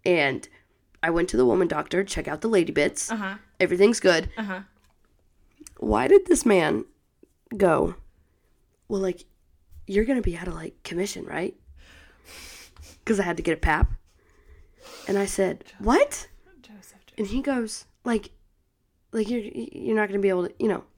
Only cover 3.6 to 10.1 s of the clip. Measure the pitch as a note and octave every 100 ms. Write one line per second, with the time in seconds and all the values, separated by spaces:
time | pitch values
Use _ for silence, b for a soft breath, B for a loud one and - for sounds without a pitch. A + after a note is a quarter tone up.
3.6 | F3 F3+ G#3 A3+ F#3+ E3 - - G#3 F#3+
4.6 | G3 _ _ _ _ _ _ _ _ _
5.6 | - - - G#2+ B2+ G4 F#4+ D#4+ A#3 F#3+
6.6 | D#3 - - _ _ _ _ _ _ G#3
7.6 | F#3 D3 E3 E3+ - _ _ _ _ _
8.6 | _ _ _ G3+ F#3+ F3+ - _ _ _
9.6 | _ - - G3 A3+